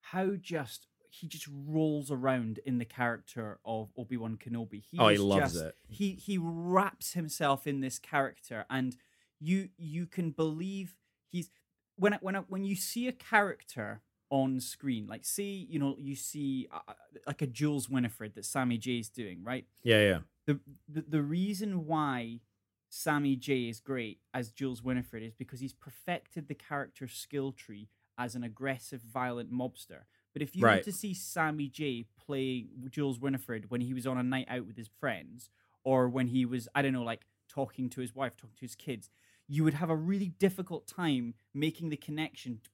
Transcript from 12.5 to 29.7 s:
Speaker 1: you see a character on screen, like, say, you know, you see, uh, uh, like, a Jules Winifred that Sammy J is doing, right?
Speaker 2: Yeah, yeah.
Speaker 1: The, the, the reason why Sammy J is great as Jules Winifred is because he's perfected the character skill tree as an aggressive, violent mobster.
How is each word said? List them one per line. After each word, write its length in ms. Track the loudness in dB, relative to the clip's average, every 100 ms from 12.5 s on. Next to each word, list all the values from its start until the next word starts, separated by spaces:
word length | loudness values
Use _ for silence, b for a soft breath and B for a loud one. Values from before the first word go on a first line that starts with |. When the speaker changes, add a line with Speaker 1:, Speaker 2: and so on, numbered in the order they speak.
| -2
Speaker 1:
you 120 | -2 -2
see 320 | -2 -2 -4
a 40 |
character 880 | -4 4 4 4 0 -8 -6 -6 -6 -14 _ 0
on 320 | 2 4 0
screen, 460 | -4 -6 -2 -2 -4
like, 180 | -8
say, 200 | -6 -4
you 340 | -4 -6 -4 0
know, 180 | 0 0
you 160 | -6
see, 540 | -6 -6 -4 -2 -2 -4
uh, 80 | -10 -12
uh, 40 | -16 -20 -12 -8
like, 160 | -4
a 40 | -4
Jules 420 | 0 0 0 0
Winifred 460 | 2 2 -2 -10
that 100 | -10
Sammy 320 | -4 0 0 0
J 220 | -2 -4
is 100 | -4
doing, 340 | -8 -10 -8
right? 240 | -6 -8 -8 _
Speaker 2:
Yeah, 180 | 6 8
yeah. 180 | 8 6 0 _ -2
Speaker 1:
The, 140 | -2 -4 -20 -10
the, 160 | -8 -2
the 140 | 0
reason 640 | 0 0 0 -2 -2 -2 0
why 540 | 0 2 0 -4 -10 -14 _ _ _ _
Sammy 460 | -4 2 4 4 2
J 320 | 2 0 0
is 120 | -4
great 380 | -4 -4 -4 -8 _
as 160 | -4 -4
Jules 320 | -4 -4 -2
Winifred 400 | -2 -2 -2 -6
is 100 | -10
because 280 | -10 -12 -10
he's 120 | -10
perfected 760 | -10 -18 -10 -6 -6 -6 -10 -10
the 60 |
character 520 | -10 -6 -4 -4 -8 -12
skill 440 | -10 -6 -4 -4
tree 360 | -6 -14 -16 -16 _ _ -6
as 160 | -6
an 80 | -4
aggressive, 580 | -8 -4 -4 -4 -6 -14
violent 520 | -8 -2 -2 -2 -4
mobster. 480 | -4 -4